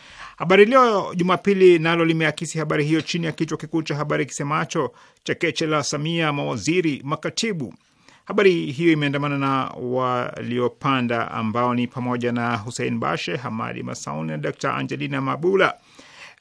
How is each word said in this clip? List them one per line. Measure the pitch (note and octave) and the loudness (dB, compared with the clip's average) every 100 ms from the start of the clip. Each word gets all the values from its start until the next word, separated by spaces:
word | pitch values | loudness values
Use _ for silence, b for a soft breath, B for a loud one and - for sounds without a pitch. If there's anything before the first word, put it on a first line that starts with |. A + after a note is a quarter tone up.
| B B B - | B B B -8
Habari | E3 G3+ | 0 4
Leo | G#3+ C4 B3 G3+ - | 6 6 6 2 -2
Jumapili | F3+ F3 F3+ G3+ F#3+ F#3 E3+ | -2 0 2 2 6 8 8
nalo | E3 E3+ | 4 2
limeakisi | E3 D#3+ D#3 D3+ D#3 D#3+ | 2 2 0 -2 -6 -4
habari | D#3 D#3 | -2 0
hiyo | D3 D#3+ | 2 0
chini | D3 F3 E3 | 0 -4 -4
ya | |
kichwa | D3 D#3 D#3+ | -4 -4 -4
kikuu | D3+ E3 | -4 -4
cha | D3+ | -2
habari | D3 D3 D3+ D3 | -4 -2 -2 -2
kisemacho, | - C#3+ D#3 E3 E3+ B2+ b b b | -6 -2 -2 -2 -2 -4 b b b
"Chekeche | - - E3 - D#3+ | -6 -2 -2 0 0
la | D3+ | 0
Samia, | C3+ D3 D#3 E3+ D#3+ | 0 -2 -2 0 0
mawaziri, | C#3+ D3 C3 F#2+ F3+ E3 C3+ | 0 -2 -2 0 2 2 -2
makatibu." | C#3 D#3 E3+ - A3+ F3+ A#2 - b b b b | -4 -4 -4 -4 -4 -4 -6 -10 b b b b
Habari | - G3 G3 E3+ D#3+ | -4 4 6 4 0
hiyo | C3 E3+ | 2 4
imeandamana | D#3 C#3+ C#3+ C#3+ C#3+ | 4 2 0 0 0
na | C3+ C3+ - - | 0 0 -2 -6
waliopanda | B2 B2+ B2+ B2 B2 - A#2 B2 B2 - C#3+ C3 A#2+ A#2 G#2+ | -4 0 0 0 -2 -6 -4 0 0 0 0 2 2 0 -2
ambao | - A2+ A#2 B2 | -2 -2 0 2
ni | B2 A#2+ | 2 -2
pamoja | B2+ B2 B2 A#2 | -4 -4 -2 0
na | A#2+ A#2+ A#2 | 0 -2 -2
Hussein | A2 A#2 B2+ A#2 | -4 -4 -2 -2
Bashe, | C3+ D#3+ - E3 | -2 -2 -4 -6
Hamadi | B2+ A2 A#2 A#2+ | -6 -6 -8 -8
Masauni | B2 B2 - D3 D#3+ | -10 -10 -8 -6 -6
na | D3+ | -6
Doctor | D3+ - C#3 | -6 -4 -4
Angelina | B2+ C3+ C3 C#3+ C#3 | -4 -4 -6 -4 -4
Mabula. | C3+ C3 E3+ G3 F3+ - B B B B B B | -4 -2 2 4 2 0 B B B B B B